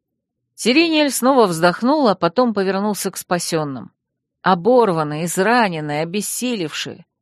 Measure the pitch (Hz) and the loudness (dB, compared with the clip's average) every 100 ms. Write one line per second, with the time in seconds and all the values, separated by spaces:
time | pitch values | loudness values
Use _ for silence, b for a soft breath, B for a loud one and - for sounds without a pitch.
0 | _ _ _ _ _ - 208 262 339 311 | _ _ _ _ _ -6 0 2 2 2
1 | 294 233 240 277 208 160 175 175 240 311 | 0 0 2 4 2 2 2 2 0 2
2 | 254 185 170 208 247 202 190 196 208 196 | 2 2 0 0 0 0 -2 -2 -4 -4
3 | 196 - - 175 - 160 147 131 - _ | -6 -8 -6 -4 -2 -4 -4 -8 -14 _
4 | _ _ _ _ 175 185 180 254 220 165 | _ _ _ _ 2 2 4 4 4 2
5 | 151 151 170 175 190 247 214 165 151 147 | -2 -4 -4 0 2 2 0 -2 -4 -4
6 | 165 202 190 - 247 233 156 - - - | -4 -4 -6 -6 -4 -4 -6 -8 -12 -12
7 | - _ | -20 _